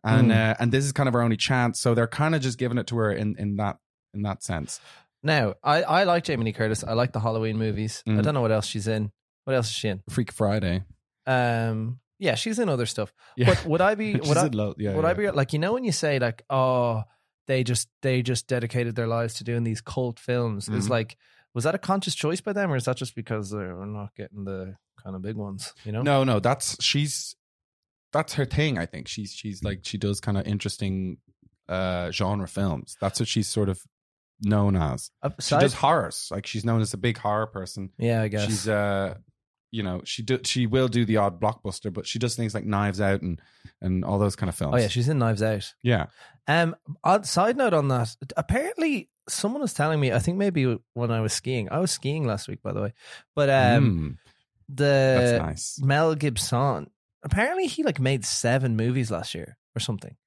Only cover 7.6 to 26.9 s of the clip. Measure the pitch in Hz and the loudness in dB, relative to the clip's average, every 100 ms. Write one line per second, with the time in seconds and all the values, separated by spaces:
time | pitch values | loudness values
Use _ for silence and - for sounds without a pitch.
7.6 | 110 101 110 - - 107 104 143 117 110 | -2 -2 -4 -6 0 2 2 2 2 2
8.6 | - 110 104 110 104 _ _ _ - 131 | 0 -4 -2 -2 -4 _ _ _ -2 0
9.6 | 110 - 110 95 - - 120 - 104 104 | 0 -2 -4 -4 -4 -2 -2 0 2 2
10.6 | 92 90 95 - _ _ - 127 123 117 | 0 -2 -4 -18 _ _ 0 2 2 2
11.6 | 113 110 113 123 _ _ 180 113 226 220 | 0 -2 -4 -8 _ _ -2 0 -2 0
12.6 | 220 135 113 - 104 _ - - 123 185 | 0 0 -2 -4 -6 _ -18 2 4 4
13.6 | 165 160 185 214 214 202 151 143 156 110 | 2 4 4 2 0 0 4 4 4 2
14.6 | 104 - 104 101 160 185 202 147 135 151 | -2 -2 -2 0 0 2 0 2 0 0
15.6 | 170 240 247 151 156 135 120 113 _ 135 | 0 0 0 0 0 2 0 -4 _ 0
16.6 | 131 127 120 110 107 _ _ _ - 131 | 2 2 2 0 -4 _ _ _ -2 0
17.6 | 123 120 - _ 135 127 123 123 - 123 | 2 0 -2 _ 0 0 0 -2 -2 -2
18.6 | 117 123 120 113 113 117 117 - - 117 | -2 -2 -2 -2 -2 -2 -2 -6 -4 -2
19.6 | 117 107 - - 127 113 - 123 120 101 | -2 -4 -6 -4 -4 -6 -4 -2 0 -4
20.6 | 98 107 101 117 113 - _ _ _ 123 | -4 -2 0 0 -2 -8 _ _ _ -2
21.6 | 127 190 - 196 185 - 151 185 - 202 | -2 -2 0 0 0 -2 -2 -2 -4 -2
22.6 | 196 135 120 127 127 - 110 110 98 104 | 0 0 -2 -4 -6 -10 -6 -4 -4 -6
23.6 | 92 90 98 107 101 - 104 101 98 95 | -6 -8 -8 -10 -10 -12 -14 -10 -8 -8
24.6 | 95 98 _ _ - 95 98 110 101 98 | -10 -14 _ _ -12 -10 -8 -6 -8 -8
25.6 | - - 110 107 143 139 135 110 107 139 | -12 -14 -8 -2 2 4 4 2 2 0
26.6 | - - - | -4 -4 0